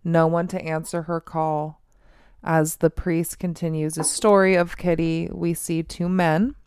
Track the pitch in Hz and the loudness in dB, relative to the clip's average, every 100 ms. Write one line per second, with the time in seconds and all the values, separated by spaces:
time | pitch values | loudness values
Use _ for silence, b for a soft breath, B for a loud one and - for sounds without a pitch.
0 | 165 165 160 170 175 185 160 160 160 175 | 2 4 4 2 -2 -6 -4 -6 -4 -8
1 | 165 165 - 160 156 151 156 - _ b | -4 -6 -4 -4 -2 -2 -4 -10 _ b
2 | b b b b - 165 156 - 165 - | b b b b 0 2 2 2 0 0
3 | 180 165 165 - 180 165 170 160 156 156 | -2 -2 -4 -6 -8 -4 -4 -2 -4 -4
4 | 156 - 220 202 190 185 175 - 180 165 | -4 0 4 6 6 4 0 -2 -2 0
5 | 165 165 170 180 170 165 - 165 165 - | 0 -2 -4 -4 -4 -4 -4 -4 -6 -6
6 | 175 185 170 160 240 - | -2 2 2 2 0 -4